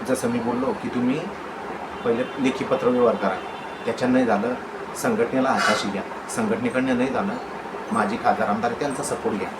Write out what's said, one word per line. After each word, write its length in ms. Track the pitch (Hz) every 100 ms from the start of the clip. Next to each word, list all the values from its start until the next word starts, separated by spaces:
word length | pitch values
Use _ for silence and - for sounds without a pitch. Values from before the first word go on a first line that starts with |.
जसं 240 | - 254 120
मी 100 | 120
बोललो 280 | 113 247 262 -
की 60 | -
तुम्ही 320 | 123 123 98 - - - - - - - -
पहिले 180 | 120 117 131 -
लेखी 200 | 131 -
पत्रव्यवहार 500 | 117 113 120 123 120
करा, 220 | 101 98 92 - - - -
त्याच्यानं 300 | 117 113 127
नाही 120 | 127 226
झालं, 280 | 101 117 123 - - - -
संघटनेला 520 | 131 107 - 131 131
हाताशी 420 | 110 101 107 101
घ्या, 120 | 98 - - - -
संघटनेकडनं 600 | 110 113 240 254 262 247
नाही 140 | 254
झालं, 220 | 240 202 247 - - - - -
माजी 240 | - 202 113
खासदार 320 | 240 202 104
आमदार 240 | 110 -
त्यांचा 300 | 233 143 127
सपोर्ट 340 | - 117 - 101
घ्या. 120 | -